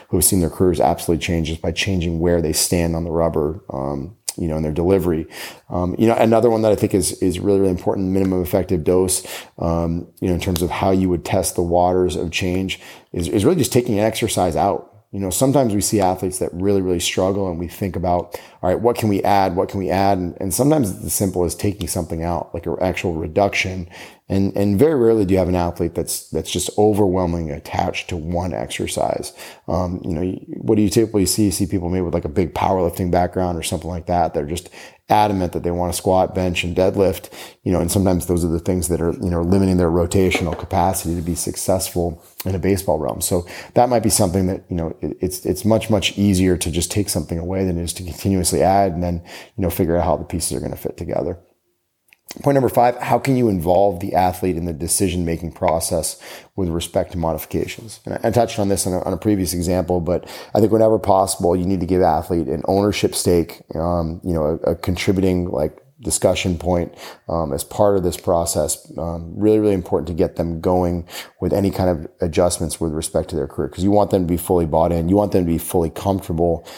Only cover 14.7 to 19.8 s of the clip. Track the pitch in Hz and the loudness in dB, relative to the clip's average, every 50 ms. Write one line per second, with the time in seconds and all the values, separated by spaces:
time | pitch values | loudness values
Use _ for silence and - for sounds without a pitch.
14.7 | 87 - - - _ - _ _ - 98 98 92 87 - 135 135 131 147 131 113 | 0 -2 -6 -12 _ -20 _ _ -8 -6 -4 -4 0 2 2 4 4 2 2 2
15.7 | 101 104 95 - 110 104 95 90 92 92 101 92 87 - 85 - - 87 92 101 | 0 0 0 0 0 2 2 2 0 0 -2 -6 -4 -4 -6 -6 -4 -2 0 2
16.7 | 101 98 92 92 90 87 87 - - - 92 95 101 98 98 92 85 82 87 82 | 2 2 2 0 -2 0 -2 -2 0 0 0 0 0 0 -2 -4 -4 -6 -6 -8
17.7 | - - 104 95 80 90 85 90 87 87 85 - - - - - - _ - 90 | -6 -6 -6 -6 -4 -4 -2 0 0 0 -2 -4 -10 -14 -16 -18 -16 _ -2 0
18.7 | 90 80 104 120 117 - 117 107 101 95 - 92 101 98 95 95 87 90 92 - | 0 2 2 0 0 2 0 0 0 2 2 4 4 4 4 2 2 0 -2 -2
19.7 | - 101 | -2 -4